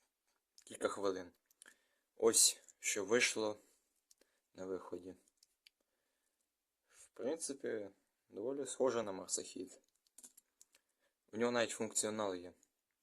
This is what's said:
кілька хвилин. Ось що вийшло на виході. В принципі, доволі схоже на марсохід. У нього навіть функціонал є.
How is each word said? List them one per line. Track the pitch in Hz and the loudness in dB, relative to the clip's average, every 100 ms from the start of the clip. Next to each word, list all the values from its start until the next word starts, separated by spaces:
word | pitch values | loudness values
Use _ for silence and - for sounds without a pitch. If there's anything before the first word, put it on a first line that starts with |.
| _ _ _ _ _ - | _ _ _ _ _ -20
кілька | - - 107 | -20 -2 -2
хвилин. | - 98 92 90 - _ _ - - _ _ _ - | 0 -2 -2 -6 -16 _ _ -20 -20 _ _ _ 2
Ось | 113 110 - - - - | 4 8 6 4 -8 -8
що | - - | -4 -2
вийшло | 98 120 117 - 107 104 - _ _ _ _ _ _ _ _ | 4 6 6 4 0 -2 -10 _ _ _ _ _ _ _ _
на | - 92 | -12 -6
виході. | 92 - 90 90 90 _ _ - _ _ _ _ _ _ _ _ _ _ _ _ _ _ - | -6 -6 -10 -10 -16 _ _ -20 _ _ _ _ _ _ _ _ _ _ _ _ _ _ -20
В | - | -20
принципі, | - 120 165 - 139 120 113 98 95 _ _ _ | -6 -4 -2 -4 -6 -4 -4 -6 -12 _ _ _
доволі | 98 113 139 135 | -6 -4 -4 -4
схоже | - 131 117 | 2 2 2
на | 104 | -2
марсохід. | 92 90 - - - 92 - _ _ _ - - - _ _ - _ _ _ _ _ _ | -6 -4 -4 -4 -10 -12 -14 _ _ _ -20 -20 -20 _ _ -20 _ _ _ _ _ _
У | 107 | -2
нього | 120 | 2
навіть | 120 113 | 2 2
функціонал | - 110 - 107 107 104 | 0 -2 0 0 0 -2
є. | 92 87 - _ _ _ _ | -2 -8 -16 _ _ _ _